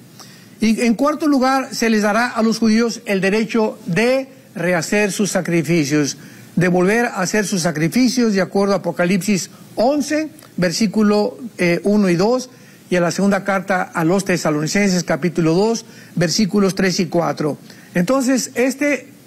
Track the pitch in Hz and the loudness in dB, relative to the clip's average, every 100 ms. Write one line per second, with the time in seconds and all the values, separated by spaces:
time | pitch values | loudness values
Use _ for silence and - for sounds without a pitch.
0 | - - - - - - 220 214 233 220 | -18 -20 -20 -20 -20 -2 0 2 0 2
1 | 285 302 311 269 262 269 247 - 226 214 | 0 0 0 2 2 0 -2 -4 0 2
2 | 208 214 247 226 226 - 226 220 233 - | 2 0 -2 0 -2 0 2 2 0 -4
3 | - 196 190 220 220 226 220 - - 170 | -4 -2 0 0 0 -2 -2 -4 -4 0
4 | 240 269 269 - - - 175 175 - 208 | 2 0 -4 -14 -16 -6 -2 -2 0 0
5 | 208 - 202 190 170 170 147 170 139 151 | 0 -2 -2 -2 0 -2 0 0 2 0
6 | 135 - - - - - 180 180 185 226 | 0 -4 -16 -20 -6 0 2 2 2 2
7 | 240 202 175 214 190 185 170 151 165 240 | 0 -2 -2 -2 -2 -2 -2 -2 0 2
8 | 254 247 226 196 175 196 196 190 170 165 | 2 2 2 2 0 0 2 0 -2 -2
9 | 180 196 202 185 - - - - 240 294 | 0 0 0 -2 -4 -14 -10 0 2 2
10 | 247 302 311 - - - 175 165 214 220 | 0 -4 -4 -10 -12 -4 -2 0 0 2
11 | 208 208 208 - 247 - 175 170 196 208 | 2 2 0 -6 -12 -2 0 0 2 2
12 | 185 175 214 254 - - - - - 180 | 2 2 2 0 -4 -16 -20 -20 -4 0
13 | 170 - 202 196 196 190 185 185 - 175 | 0 0 0 0 -2 -2 -2 -2 -2 -2
14 | 165 196 190 175 160 151 156 202 202 180 | 0 0 0 -2 0 -2 -2 0 0 0
15 | 165 156 170 175 160 170 220 226 - - | -2 -2 -2 0 2 2 0 -2 -8 -20
16 | - - 170 - 190 208 190 - 185 180 | -8 -2 0 0 0 2 0 0 -2 -2
17 | 156 170 151 139 147 127 - - - 175 | -2 -2 -2 -2 -4 -6 -12 -20 -6 -2
18 | 175 269 254 254 - 233 262 269 294 269 | 0 0 2 -2 -2 -2 -2 0 -2 -2
19 | - - | -6 -20